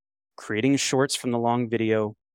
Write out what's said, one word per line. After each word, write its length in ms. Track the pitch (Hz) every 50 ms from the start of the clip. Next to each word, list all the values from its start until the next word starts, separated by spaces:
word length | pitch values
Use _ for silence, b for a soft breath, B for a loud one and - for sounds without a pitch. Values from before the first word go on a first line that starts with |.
| _ _ _ _ _ _ _
creating 400 | - - - 110 107 113 135 139
shorts 380 | 135 - - - 131 135 139 -
from 160 | - - 127
the 80 | 120 117
long 300 | 117 117 120 120 123 113
video, 460 | 113 113 113 110 110 110 107 104 107 _ _ _ _